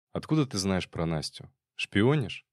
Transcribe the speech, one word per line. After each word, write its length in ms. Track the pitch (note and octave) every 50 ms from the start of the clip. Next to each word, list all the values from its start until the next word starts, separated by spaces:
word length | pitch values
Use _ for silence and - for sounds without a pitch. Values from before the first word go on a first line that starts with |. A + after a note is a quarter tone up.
| _ _
"Откуда 340 | - - - - D#3 D#3 C#3
ты 120 | - - G2
знаешь 300 | F2+ G2 F#2+ F2+ - -
про 180 | - F2 E2+
Настю? 440 | E2 E2 D#2 D2+ - - - - - _ _ _ _ _
Шпионишь?" 720 | - - - - G2+ G#2 B2+ D3+ D3+ A#2 - - - - _